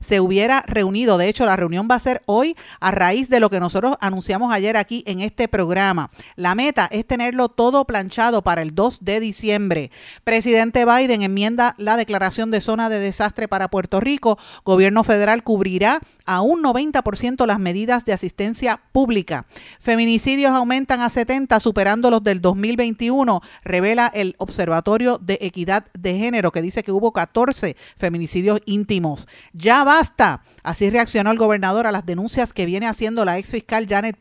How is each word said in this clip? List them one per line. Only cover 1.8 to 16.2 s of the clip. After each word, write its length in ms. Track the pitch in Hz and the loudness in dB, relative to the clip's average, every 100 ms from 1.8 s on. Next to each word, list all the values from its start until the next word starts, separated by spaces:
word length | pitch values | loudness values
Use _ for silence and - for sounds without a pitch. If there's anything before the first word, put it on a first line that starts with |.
| 220 | 0
va 40 | |
a 60 | 247 | 0
ser 220 | 262 247 - | 0 -4 0
hoy 300 | 208 302 330 - - | 0 0 -4 -14 -4
a 100 | 185 | -2
raíz 400 | 190 180 214 254 | 0 0 0 2
de 100 | 247 | 2
lo 80 | 214 | 2
que 120 | 196 | 0
nosotros 360 | 175 190 247 277 | -2 -2 -2 -2
anunciamos 520 | 196 190 - 190 240 | -4 -6 -4 -2 -2
ayer 240 | 214 202 226 | -2 0 -2
aquí 260 | 202 233 208 | -2 -6 -8
en 140 | 185 | -6
este 280 | 208 - 220 | -6 -4 -2
programa. 640 | 202 170 180 196 180 135 - - | 0 0 0 0 0 -4 -12 -20
La 200 | - 180 | -6 -2
meta 340 | 196 269 277 180 | 0 0 0 -2
es 160 | 214 226 | -2 -4
tenerlo 420 | 247 240 254 240 | -2 -2 0 -2
todo 380 | - 240 277 269 | 2 2 2 0
planchado 560 | 220 190 - 233 226 | -2 -4 0 0 2
para 180 | 185 170 | 0 -2
el 140 | 156 | -2
dos 300 | 160 226 - | 0 0 -2
de 160 | 190 208 | -4 -2
diciembre. 680 | 220 196 220 208 196 160 135 - - - | -2 -4 -2 0 0 -2 -4 -14 -20 -8
Presidente 600 | - 226 233 226 226 247 | 0 0 4 2 2 2
Biden 380 | 233 247 262 220 | 4 4 4 0
enmienda 520 | 196 196 208 240 240 - | 0 0 -2 0 0 0
la 180 | 208 233 | -2 0
declaración 540 | 220 202 190 226 220 | 0 -2 -2 -2 -2
de 100 | 220 | -2
zona 280 | - 220 226 | -2 -2 -2
de 100 | 214 | -2
desastre 480 | 196 185 208 - 214 | -4 -2 -4 -2 -4
para 220 | 190 190 | -2 -2
Puerto 320 | 196 180 196 | -2 -2 -2
Rico. 380 | 233 285 233 208 - - | 0 0 0 0 -4 -12
Gobierno 400 | - 185 190 214 | 2 4 6 4
federal 400 | 220 208 208 233 | 2 2 4 2
cubrirá 560 | 233 208 196 185 208 311 - _ | 0 0 0 0 2 0 -4 _